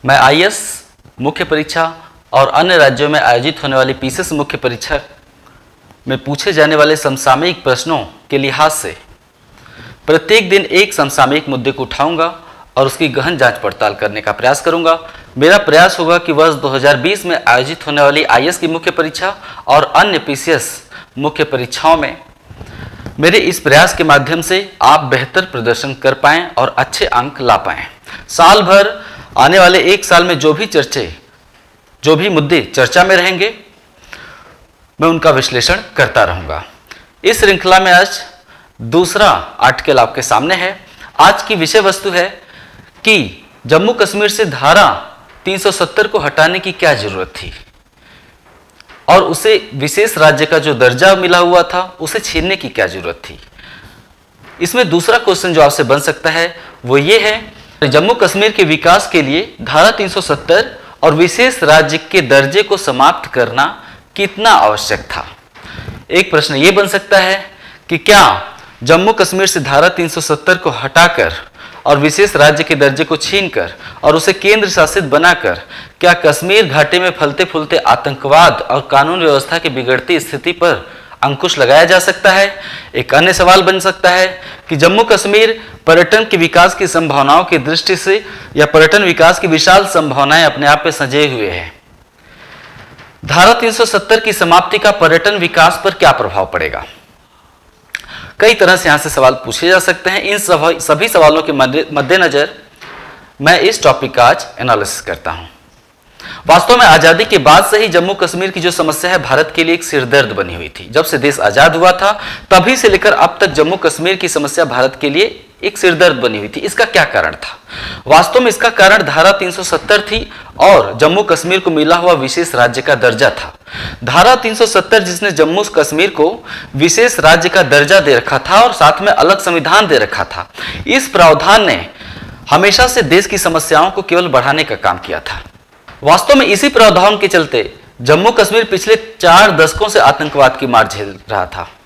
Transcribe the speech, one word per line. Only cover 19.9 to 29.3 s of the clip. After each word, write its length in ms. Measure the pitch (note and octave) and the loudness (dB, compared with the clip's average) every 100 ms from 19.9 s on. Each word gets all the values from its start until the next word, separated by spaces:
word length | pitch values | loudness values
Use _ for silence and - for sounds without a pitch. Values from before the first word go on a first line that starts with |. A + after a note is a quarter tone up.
| - | 2
अन्य 220 | G3+ E3+ | 2 0
पीसीएस 640 | - C#3 - D#3 - - - - - - | -4 -8 -2 -2 -2 -14 -20 -20 -20 -8
मुख्य 260 | D3 D3+ | -8 -4
परीक्षाओं 520 | D3+ C3 B2 - D#3+ E3 | -4 -4 -6 -2 0 0
में 200 | C#3+ - - _ _ - - - - - - - | -2 -10 -20 _ _ -20 -20 -20 -20 -18 -18 -2
मेरे 180 | D#3 G#3 | 2 2
इस 220 | - F3 | 0 -4
प्रयास 360 | D3+ C#3 F3 - | 2 4 2 0
के 80 | |
माध्यम 380 | D#3+ C#3+ C3 E3 | 2 2 2 -6
से 340 | D#3+ F#3 G3 - | -4 -4 -6 -2
आप 180 | B2 D3+ | 2 2
बेहतर 420 | C3+ C3 C3 F#3 | 0 -4 -2 -4
प्रदर्शन 520 | F#3 C3 A2+ A#2 C#3 | -4 -6 -4 -4 -6
कर 200 | C3 C3+ | -4 -2
पाएं 360 | C3+ C#3+ D#3+ F3 - | 0 0 0 -2 -4
और 160 | C3 - | -4 -2
अच्छे 280 | C3 - - | -6 -4 -2
अंक 340 | B2 C3 - | -2 -4 -6
ला 160 | B2 G2+ | 0 0
पाएं। 300 | F#2 D2+ - - - - - | 0 -10 -12 -18 -20 -20 -14
साल 340 | - E3+ G#3+ | 2 4 4
भर 500 | F#3 G3 G3+ G3+ - - - | 4 4 2 -4 -18 -20 -10